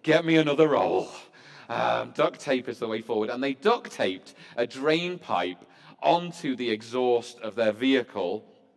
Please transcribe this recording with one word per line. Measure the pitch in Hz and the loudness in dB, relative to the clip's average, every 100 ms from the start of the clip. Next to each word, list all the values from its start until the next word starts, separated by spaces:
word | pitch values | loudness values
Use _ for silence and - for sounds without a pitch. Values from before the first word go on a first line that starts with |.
Get | 160 156 | 4 2
me | 165 160 | 4 4
another | 151 143 156 | 4 4 4
roll. | 123 92 92 85 - - - - - - | 4 2 0 -2 -14 -20 -20 -20 -20 -8
Um, | 117 117 120 117 123 | -2 0 0 -4 0
duct | 156 - | -2 0
tape | 147 131 120 | -2 -2 -2
is | 113 | -8
the | 113 | -6
way | 110 | -6
forward. | 110 110 110 | -2 -2 -2
And | 123 | -2
they | 139 135 | -4 0
duct | 214 240 - | 0 0 -2
taped | - 104 92 - - - - | -4 -4 -4 -12 -20 -12 -4
a | 120 | -4
drain | 131 143 160 175 180 | -2 0 2 0 -8
pipe | - 95 90 92 - - - - | -4 -2 -2 -8 -18 -20 -20 -2
onto | 143 170 175 165 143 123 | 2 2 -2 -8 -6 -4
the | 120 | -2
exhaust | 110 113 123 123 120 110 - | -4 -4 0 2 2 0 -12
of | 110 101 | -10 0
their | 110 | 0
vehicle. | 104 131 131 117 104 90 104 - _ _ | 2 2 2 0 -6 -4 -6 -10 _ _